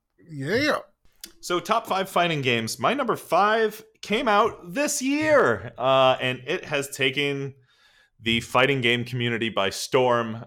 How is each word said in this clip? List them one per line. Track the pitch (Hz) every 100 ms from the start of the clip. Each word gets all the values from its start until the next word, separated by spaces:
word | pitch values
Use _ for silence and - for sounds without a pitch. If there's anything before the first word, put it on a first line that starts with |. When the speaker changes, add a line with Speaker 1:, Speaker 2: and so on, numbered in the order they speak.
| _ _ 127
Speaker 1:
Yeah. | 147 135 233 294 - - _ _ _ - -
Speaker 2:
So | - 175
top | 170 220 220
five | 190 190
fighting | 180 175 151
games. | 131 117 110 -
My | 131
number | 269 240 156
five | - 165 208 220 220 214 - _
came | - 214 262
out | 202 220 - 175
this | 196 294 -
year, | 262 294 311 294 160 104 117 -
uh, | 127 135 131 127
and | 127 131 127
it | 180 -
has | 147 135
taken | - 135 139 143 139 139 - _ _ _ _ _ _
the | 110 117
fighting | - 127 135 135
game | 120 120
community | 120 127 120 117 113
by | 98 98
storm. | - - 135 127 120 113 110